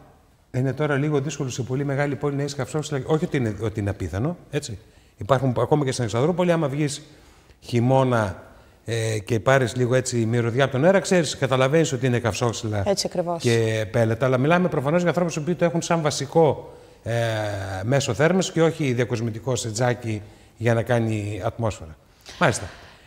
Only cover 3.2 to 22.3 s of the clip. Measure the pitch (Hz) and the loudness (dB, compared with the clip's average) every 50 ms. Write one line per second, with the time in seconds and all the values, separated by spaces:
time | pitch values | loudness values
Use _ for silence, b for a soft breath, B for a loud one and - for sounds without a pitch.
3.2 | 180 - 160 139 117 107 101 98 113 104 98 107 101 101 - - 95 78 92 101 | 0 -2 -2 0 0 -2 -2 -4 -6 -6 -4 -2 -4 -4 -4 -4 -6 -6 -4 -4
4.2 | 127 170 175 - - - 143 147 - - 98 - b b b b b b b b | -4 -4 -6 -8 -10 -8 -8 -8 -6 -8 -12 -14 b b b b b b b b
5.2 | 104 120 135 123 135 127 113 110 120 - 156 151 143 131 120 - 120 107 120 117 | -2 0 0 2 2 0 0 0 2 2 2 2 2 0 -2 -2 -2 -2 0 0
6.2 | 139 175 180 175 180 175 170 165 151 131 139 151 151 135 - - - b b b | 0 0 0 0 2 2 2 2 0 -2 -2 -2 -2 -2 -4 -8 -14 b b b
7.2 | b b b b b b b b - - 120 117 117 127 131 131 131 127 120 113 | b b b b b b b b -8 -2 0 2 4 4 4 4 4 4 2 2
8.2 | 107 95 85 - - b b b b b b b - - 117 113 110 113 110 107 | 0 -2 -4 -8 -14 b b b b b b b -8 -6 -4 -2 -2 -2 -2 -4
9.2 | - - 117 110 - 131 135 135 127 104 - 127 127 113 127 131 127 - 123 117 | -2 -2 -2 0 4 4 4 4 4 2 0 0 2 2 2 2 0 0 0 0
10.2 | 113 110 120 120 113 117 107 135 135 120 131 123 156 185 196 185 - - 190 180 | 2 2 2 2 0 0 2 2 0 2 2 4 4 4 4 4 2 2 2 2
11.2 | - - - - 139 127 131 127 131 135 156 165 156 - 131 117 135 127 120 113 | 2 0 -2 -2 0 2 2 4 4 4 4 4 2 2 0 0 0 2 2 2
12.2 | - 110 101 - 123 117 104 - - 107 107 101 98 202 196 - - - - 180 | 0 0 0 0 0 0 0 -2 -4 -2 -2 0 0 0 0 0 -2 -4 -2 -2
13.2 | 165 175 170 160 - 120 117 113 113 110 110 110 110 92 - 120 113 110 113 117 | -2 -2 -2 0 2 2 4 4 2 2 0 -2 -2 0 0 2 2 2 2 0
14.2 | 135 127 131 123 135 156 175 180 180 170 156 147 127 143 170 180 175 165 143 175 | 0 2 2 2 4 4 4 4 2 0 0 -2 -2 0 0 2 2 2 0 0
15.2 | 180 165 - 160 143 170 175 - 170 170 175 170 - - 170 165 151 147 - - | 0 -2 -2 -4 -2 -2 -2 0 0 0 0 0 0 0 0 2 2 0 -2 -2
16.2 | 135 - - 165 160 135 - - B B B B B B B B B 113 117 117 | -4 2 4 4 6 4 4 0 B B B B B B B B B -4 -2 0
17.2 | 117 113 110 107 107 104 101 98 95 98 95 92 98 117 139 135 - 123 104 131 | 0 0 -2 -2 -4 -4 -4 -6 -6 -6 -6 -6 -2 0 0 0 2 0 0 2
18.2 | 151 170 185 190 170 - - 160 165 160 160 - 151 131 120 123 123 - 123 110 | 2 4 4 2 0 0 0 2 2 2 2 0 -2 0 0 0 0 -2 -2 -4
19.2 | 120 113 104 113 - 135 123 - - 113 104 107 127 123 120 123 - 113 107 101 | -4 -4 -6 -6 -4 -4 -4 -4 -4 -4 -2 0 0 0 0 -2 -4 -6 -6 -6
20.2 | 101 b b b b b b b 110 117 113 117 107 127 120 117 113 110 110 104 | -8 b b b b b b b 0 2 2 2 2 2 2 2 2 0 -2 -2
21.2 | 101 104 104 - 113 117 - - 117 104 - - 80 80 - - _ _ B B | -4 -6 -6 -4 -6 -6 -4 -2 -4 -4 -4 -6 -12 -16 -18 -20 _ _ B B
22.2 | B B | B B